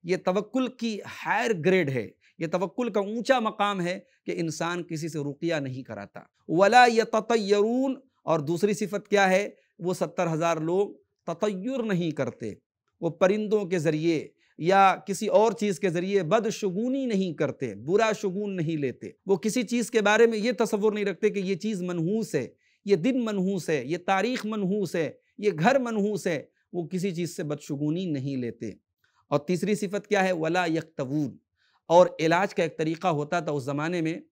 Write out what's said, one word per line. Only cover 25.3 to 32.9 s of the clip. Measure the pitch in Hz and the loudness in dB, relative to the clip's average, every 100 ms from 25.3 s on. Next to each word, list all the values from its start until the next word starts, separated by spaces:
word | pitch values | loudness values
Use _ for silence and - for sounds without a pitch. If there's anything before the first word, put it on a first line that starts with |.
| - | -4
ये | 208 | -2
घर | 165 180 269 | 2 2 2
मनहूस | 240 220 202 208 190 | 0 -2 -2 -2 -4
है। | 156 - _ _ | -4 -8 _ _
वो | 175 165 | -8 -6
किसी | 185 196 | -4 -4
चीज़ | 165 170 | -4 -6
से | - 156 | -6 -8
बदशगुनी | 147 - 143 151 165 190 | -8 -8 -4 -2 -2 -4
नहीं | 143 135 135 | -4 -4 -4
लेते। | 120 110 110 - _ _ _ _ _ | -6 -8 -12 -12 _ _ _ _ _
और | 147 - | -2 0
तीसरी | 180 196 208 | -2 0 -2
सिफत | 202 202 - | -2 -6 0
क्या | 202 | 2
है? | 190 | 2
वला | 180 160 180 175 | 0 0 0 0
यक्तवून। | 160 156 - 131 147 139 - _ _ _ _ _ | -2 -4 -8 -4 -2 -2 -6 _ _ _ _ _
और | 170 175 - | 6 6 4
इलाज | 165 170 196 | 2 2 0
का | - | -2
एक | 165 - | -2 -2
तरीक़ा | 160 | -4